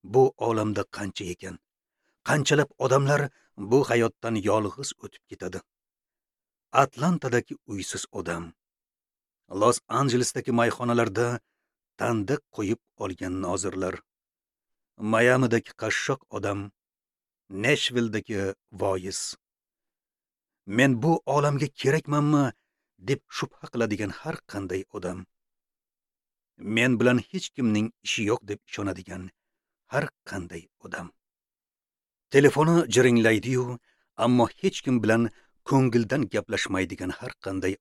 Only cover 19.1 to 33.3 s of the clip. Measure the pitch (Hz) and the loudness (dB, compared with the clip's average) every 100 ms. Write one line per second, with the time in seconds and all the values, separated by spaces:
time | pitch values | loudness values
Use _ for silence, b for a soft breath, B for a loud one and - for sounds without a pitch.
19.1 | - - - _ _ _ _ _ _ _ | -10 -10 -12 _ _ _ _ _ _ _
20.1 | _ _ _ _ _ 98 110 135 117 151 | _ _ _ _ _ -6 2 2 4 2
21.1 | 160 - 143 147 143 139 - 135 156 - | 0 2 2 2 0 -4 -2 0 0 0
22.1 | 147 147 147 131 - _ _ _ _ 95 | 0 2 2 2 -4 _ _ _ _ -4
23.1 | 107 _ - 135 _ - 117 113 104 101 | -4 _ -10 -8 _ -10 -2 -2 -2 -4
24.1 | - 156 160 _ 101 95 95 - 104 90 | -8 -10 -12 _ -10 -6 -6 -6 -8 -8
25.1 | 92 92 _ _ _ _ _ _ _ _ | -10 -14 _ _ _ _ _ _ _ _
26.1 | _ _ _ _ _ 98 113 127 113 123 | _ _ _ _ _ -4 0 2 4 4
27.1 | 123 - 185 - - 120 104 110 _ - | 2 -2 -10 -10 -4 0 0 -2 _ -8
28.1 | - 104 110 101 101 _ - 101 92 90 | -4 0 -2 -4 -12 _ -8 -6 -8 -10
29.1 | 92 92 _ _ _ _ _ - 131 170 | -14 -14 _ _ _ _ _ -6 -4 -4
30.1 | _ - 92 87 87 - _ 92 90 87 | _ -12 -12 -10 -14 -18 _ -14 -14 -14
31.1 | _ _ _ _ _ _ _ _ _ _ | _ _ _ _ _ _ _ _ _ _
32.1 | _ _ 139 143 143 156 170 131 120 127 | _ _ 6 6 6 4 4 4 4 6
33.1 | 117 110 | 6 4